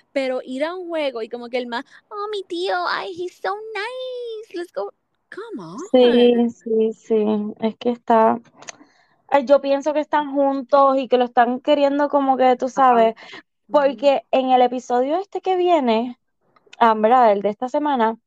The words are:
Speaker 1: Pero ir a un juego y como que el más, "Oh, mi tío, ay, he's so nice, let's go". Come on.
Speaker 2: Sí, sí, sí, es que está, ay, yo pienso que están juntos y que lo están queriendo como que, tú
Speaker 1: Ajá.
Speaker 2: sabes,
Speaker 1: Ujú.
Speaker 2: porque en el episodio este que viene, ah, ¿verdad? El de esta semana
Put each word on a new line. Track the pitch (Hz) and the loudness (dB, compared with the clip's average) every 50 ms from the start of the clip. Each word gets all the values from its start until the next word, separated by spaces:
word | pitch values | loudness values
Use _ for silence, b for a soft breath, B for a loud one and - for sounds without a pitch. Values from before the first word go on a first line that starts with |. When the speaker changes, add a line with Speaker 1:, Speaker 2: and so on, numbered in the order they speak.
| b b _ | b b _
Speaker 1:
Pero | 277 269 262 254 254 - | -6 -4 -4 -4 -6 -8
ir | - 254 262 285 | -8 -8 -6 -6
a | 320 349 | -6 -6
un | 370 359 339 | -8 -10 -8
juego | 339 320 302 277 254 233 220 | -6 -4 -4 -4 -6 -6 -10
y | 233 | -10
como | - 240 240 240 | -10 -12 -12 -8
que | 233 247 | -8 -8
el | 247 | -6
más, | 240 233 233 285 b b b b _ | -6 -8 -8 -8 b b b b _
"Oh, | 440 415 403 427 | -12 -10 -8 -8
mi | 427 403 381 | -8 -10 -10
tío, | - 359 339 359 392 381 359 349 330 | -10 -8 -6 -4 -4 -4 -4 -2 -4
ay, | 392 - - 403 370 | -4 -4 -6 -8 -10
he's | 330 359 359 - _ - | -10 -10 -12 -10 _ -8
so | 381 392 427 440 440 440 | -8 -6 -8 -10 -10 -10
nice, | 392 403 466 508 508 508 508 508 494 480 466 453 427 440 - - | -8 -8 -8 -10 -10 -12 -10 -10 -10 -10 -10 -12 -12 -14 -12 -12
let's | 339 349 359 _ | -12 -12 -10 _
go". | - - 403 - _ _ _ _ _ _ _ | -10 -10 -10 -12 _ _ _ _ _ _ _
Come | - - 415 466 427 269 180 | -16 -16 -14 -12 -12 -14 -12
on. | 160 170 226 330 415 | -12 -12 -14 -6 2
Speaker 2:
Sí, | - 254 247 247 240 240 240 240 240 233 240 233 | 4 6 6 6 6 6 6 6 4 4 2 0
sí, | 233 - _ 233 226 220 220 220 220 | -2 -6 _ -2 0 0 0 0 -2
sí, | - _ - 226 220 208 208 214 208 208 214 220 - | -6 _ -2 0 0 2 0 0 -2 -4 -6 -8 -6
es | - 220 214 | -6 -6 -6
que | - - 247 | -4 -4 -4
está, | 240 240 _ - 233 226 220 226 233 233 - _ B B B B B B B B B B B B B B B _ | -4 -4 _ 0 2 4 4 4 2 0 -6 _ B B B B B B B B B B B B B B B _
ay, | - 285 277 | 0 0 4
yo | 226 285 277 | 4 2 2
pienso | 277 277 277 277 277 311 294 | 4 2 -2 0 0 -2 -2
que | 302 | -2
están | 294 - - 302 302 285 269 | -2 -2 -2 -2 -2 -2 -2
juntos | 285 277 277 277 277 262 - - 277 277 269 269 269 | 0 0 0 0 -2 -2 0 4 4 4 4 4 0
y | 269 226 | 0 0
que | - 247 | 0 0
lo | 247 | 0
están | 240 240 - 240 233 247 254 | 0 2 2 2 2 0 -2
queriendo | - - 294 294 285 277 277 285 294 285 | 0 0 2 2 2 2 2 0 -2 0
como | 285 285 277 269 262 254 | 0 0 2 2 2 2
que, | 254 254 254 | 2 2 2
tú | 247 - | 2 -2
Speaker 1:
Ajá. | 262 | -4
Speaker 2:
sabes, | 247 285 269 254 247 233 226 226 220 B B B B B B _ _ _ _ _ | 0 2 4 4 6 4 4 2 0 B B B B B B _ _ _ _ _
Speaker 1:
Ujú. | |
Speaker 2:
porque | - 294 285 277 285 208 240 285 269 254 - _ | 0 2 2 2 0 0 2 2 2 2 0 _
en | - 262 262 262 | -2 0 2 2
el | 254 254 247 | 4 4 4
episodio | 247 247 254 240 - 247 247 254 269 302 349 | 2 0 -4 -6 -2 -2 0 0 0 -2 -4
este | 403 - - 381 - | -4 -6 -10 -6 -4
que | 381 370 | -2 -2
viene, | 359 359 359 349 320 269 240 220 220 233 254 240 - _ _ _ _ _ _ _ _ _ _ - - | 0 2 2 2 2 2 2 0 0 -2 -4 -8 -14 _ _ _ _ _ _ _ _ _ _ -2 2
ah, | 233 226 220 | 2 2 4
¿verdad? | 214 214 220 240 262 247 226 208 | 4 2 4 4 4 4 4 2
El | 208 196 | 2 0
de | 202 | -4
esta | 208 - 254 254 | -4 -4 -8 -6
semana | 247 294 294 302 285 254 226 226 226 220 _ | -4 -4 -2 -2 0 0 0 -2 -2 -6 _